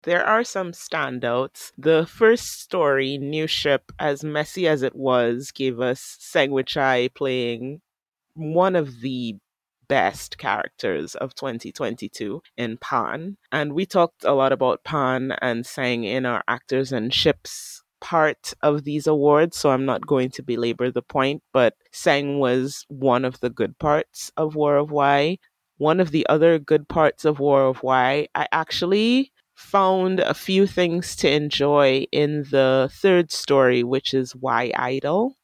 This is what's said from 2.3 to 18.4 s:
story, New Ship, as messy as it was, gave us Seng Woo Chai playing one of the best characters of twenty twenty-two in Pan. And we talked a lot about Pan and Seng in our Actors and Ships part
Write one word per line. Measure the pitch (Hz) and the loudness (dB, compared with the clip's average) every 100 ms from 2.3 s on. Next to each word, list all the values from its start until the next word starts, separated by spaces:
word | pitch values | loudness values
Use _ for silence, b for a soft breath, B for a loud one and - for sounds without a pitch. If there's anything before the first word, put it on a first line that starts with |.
| 233 - - | 4 -2 -14
story, | - 185 151 135 135 139 | -6 0 2 2 0 -4
New | 139 156 156 | -4 -4 -2
Ship, | - 147 139 - - | -2 0 0 -2 -4
as | 156 143 | -4 -2
messy | 151 151 151 - 170 | -4 -4 -4 -2 0
as | 151 | 2
it | 131 - | -2 -2
was, | 135 123 120 120 139 | 0 2 2 -2 -8
gave | - 131 120 | -4 -4 -2
us | 127 131 - - | -4 -4 -10 -20
Seng | - 165 139 | -4 0 0
Woo | 139 | 0
Chai | 131 156 131 123 123 | -2 -2 0 0 -2
playing | - 139 127 120 117 127 151 _ _ _ _ _ | -4 -4 -2 -4 -6 -10 -14 _ _ _ _ _
one | 160 156 165 190 | -10 -2 2 2
of | 180 143 120 | 2 -2 -8
the | 131 127 120 101 _ _ _ _ _ | -8 -6 -6 -10 _ _ _ _ _
best | 139 92 - - - | 0 0 -2 -16 -10
characters | - 104 - _ 101 80 82 | -4 -4 -6 _ -4 -4 -6
of | - 131 | -8 -10
twenty | - 139 117 - | -8 -10 -8 -12
twenty-two | - 131 117 - - 104 143 b - | -8 -8 -6 -12 -10 -10 -10 b -10
in | 120 113 | -8 -8
Pan. | - 127 87 139 175 202 _ | -4 -2 -2 -6 -10 -14 _
And | 151 147 | -4 -4
we | 143 190 | -4 -2
talked | 190 170 _ | 0 0 _
a | 101 | 0
lot | 139 135 | 2 2
about | 135 131 - | 0 -2 -2
Pan | - 156 131 131 131 - | -4 -2 -2 -2 -4 -4
and | 127 117 | -4 -4
Seng | 123 - 123 120 | -6 -6 -4 -2
in | 107 127 127 | -4 -4 -2
our | 113 - | -4 -2
Actors | 120 - 135 131 | -4 -2 -4 -2
and | 127 117 | -4 -2
Ships | - 160 - - - - - _ _ | 0 2 0 -8 -14 -16 -20 _ _
part | - 165 156 - | -2 2 2 0